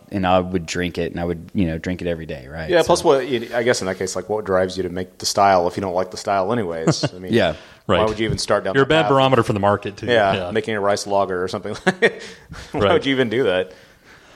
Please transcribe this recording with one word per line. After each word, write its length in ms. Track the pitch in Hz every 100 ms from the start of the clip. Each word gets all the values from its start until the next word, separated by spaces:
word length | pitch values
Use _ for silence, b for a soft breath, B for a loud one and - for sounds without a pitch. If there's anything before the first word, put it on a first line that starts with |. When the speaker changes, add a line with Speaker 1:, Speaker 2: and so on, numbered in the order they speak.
| -
Speaker 1:
and 160 | 101 92
I 120 | 92
would 240 | 90 92 80
drink 320 | 90 87 85
it, 160 | 85
and 80 | 85
I 20 |
would, 260 | 87 85 85
you 120 | 104 87
know, 100 | 80
drink 240 | 90 90
it 60 | 87
every 180 | 82 78
day, 240 | 71 135
right? 200 | 156 160
Speaker 2:
Yeah, 120 | 175
Speaker 1:
So 60 | 160
Speaker 2:
plus 140 | 175 175
what, 140 | 135
I 400 | 127 120 117 120
guess 160 | 117 117
in 60 | 92
that 100 | 95
case, 160 | 95
like, 140 | 92 90
what 160 | 107
drives 320 | 95 92 95 90
you 80 |
to 60 | 90
make 280 | 87 90 -
the 60 | -
style 440 | - 101 92 87
if 80 | 104
you 40 |
don't 120 | 98
like 180 | 87 95
the 60 | -
style 340 | 104 98 92
anyways? 540 | 120 90 82 82 - 147
Speaker 1:
<laughs> 20 | 90
Speaker 2:
I 40 |
mean, 120 | 92
Speaker 1:
Yeah. 220 | 110 90 78 B B -
Speaker 2:
why 140 | 92
Speaker 3:
Right. 100 | 107
Speaker 2:
would 100 | 107
you 60 | 110
even 120 | -
start 260 | - 104 95
down 100 | 131
Speaker 3:
You're 80 |
a 40 | 135
Speaker 2:
that 60 |
Speaker 3:
bad 80 | 156
Speaker 2:
path? 80 | 160
Speaker 3:
barometer 300 | 135 135 127
for 100 | 110
the 80 | 104
market, 340 | 101 101 104 98
too. 120 | 110
Speaker 2:
Yeah, 260 | 120 98 98
Speaker 3:
Yeah. 160 | 87
Speaker 2:
making 240 | 110 107 107
a 60 |
rice 260 | 101 101 104
lager 340 | 98 95 90
or 60 | 95
something. 280 | 107 101 110
<laughs> 240 | 185 185
Why 100 | 226 - B B B B B
Speaker 3:
Right. 180 | 147 101
Speaker 2:
would 140 | - 135
you 80 |
even 160 | 131 120
do 140 | 113
that? 280 | 113 90 92 B B B B B B